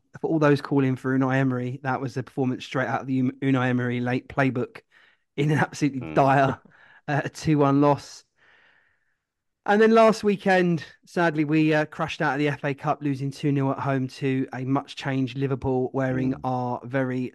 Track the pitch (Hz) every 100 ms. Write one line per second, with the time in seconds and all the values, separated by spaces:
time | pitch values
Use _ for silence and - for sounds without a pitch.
0 | _ - - 160 147 143 - 139 131 127
1 | 131 131 131 131 135 123 123 131 135 127
2 | 135 131 - - 127 110 - 131 127 117
3 | 131 131 127 - 135 135 127 123 123 123
4 | 123 127 - - 135 120 113 - - _
5 | _ _ _ - 151 147 165 - 147 131
6 | 80 78 139 135 123 113 _ _ - -
7 | - 143 127 - 160 147 139 139 147 143
8 | - - _ _ _ _ _ _ _ _
9 | _ _ _ _ _ _ - 208 220 226
10 | 226 208 208 202 202 185 180 165 - -
11 | _ 185 170 156 147 156 156 151 151 -
12 | 156 - 156 135 147 131 147 139 151 135
13 | 147 131 139 131 151 139 135 135 131 135
14 | 127 - 139 131 131 123 131 135 - -
15 | 147 131 131 127 135 131 139 127 127 135
16 | 131 127 131 131 131 127 123 123 120 135
17 | 127 127 123